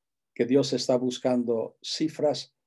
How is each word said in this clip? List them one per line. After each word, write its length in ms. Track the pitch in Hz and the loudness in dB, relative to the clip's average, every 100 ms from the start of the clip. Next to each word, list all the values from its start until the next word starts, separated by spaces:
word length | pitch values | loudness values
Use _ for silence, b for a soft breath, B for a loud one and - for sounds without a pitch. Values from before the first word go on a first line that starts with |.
| _ _ _ - | _ _ _ -4
que 100 | 117 | 2
Dios 260 | 135 135 | 4 4
está 240 | 127 - 127 | 0 0 0
buscando 840 | 127 123 131 127 117 113 113 - | 0 -2 0 0 0 -2 -4 -10
Cifras 720 | - - 160 - 147 123 - _ | -10 -4 -4 0 -2 -2 -6 _